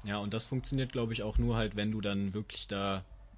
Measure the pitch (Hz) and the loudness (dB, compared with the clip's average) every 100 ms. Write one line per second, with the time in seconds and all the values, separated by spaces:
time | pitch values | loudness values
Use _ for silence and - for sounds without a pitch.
0 | 101 104 104 113 - 131 - 135 127 127 | -4 -2 0 -2 -2 -2 0 0 0 0
1 | 117 110 107 107 120 113 107 104 104 110 | 0 0 2 4 4 4 2 2 0 0
2 | 101 101 98 104 104 - - 98 98 95 | 0 0 0 -2 -4 -8 -4 0 0 0
3 | - - - | -4 -14 -18